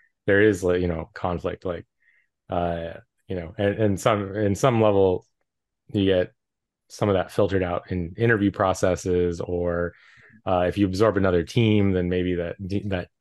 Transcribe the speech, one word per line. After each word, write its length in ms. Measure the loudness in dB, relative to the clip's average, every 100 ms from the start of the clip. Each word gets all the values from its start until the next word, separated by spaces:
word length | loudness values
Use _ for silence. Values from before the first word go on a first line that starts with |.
| _ _ 0
there 160 | 4
is, 200 | 4 4
like, 180 | 0 0
you 60 | 0
know, 220 | -4 -8
conflict, 520 | -8 -6 -4 -6 -6
like, 220 | -8 -10 -12 _ _ _ _ _ _
uh, 460 | -4 -2 -4 -8 -14 -20 _ _
you 60 |
know, 200 | -10 -10 -4
and, 160 | -2 0
and 220 | 0 0
some, 360 | 0 0 -2 -2
in 180 | -2
some 260 | 2 2 4
level, 460 | 4 4 2 2 -6 _ _ _ _ _ _
you 120 | -2
get 280 | 2 2 0 _ _ _ _ _ _
some 200 | -4 0
of 60 | 0
that 160 | 0
filtered 300 | -2 0 0
out 260 | -2 -4 -6
in 240 | -6 -6 -2
interview 340 | 0 2 0
processes, 880 | 0 0 2 0 0 0 0 0 -4
or, 520 | -6 -4 -4 -4 -6 -8 _ -20 -20 -12 -2
uh, 140 | 0 0
if 100 | 0
you 80 | 0
absorb 300 | 4 2 4
another 260 | 2 0
team, 480 | 0 0 2 4 2
then 180 | 2 0
maybe 280 | -2 -2 -2
that, 180 | -6 -8
that, 480 | -6 -6 -4 -6 -6 _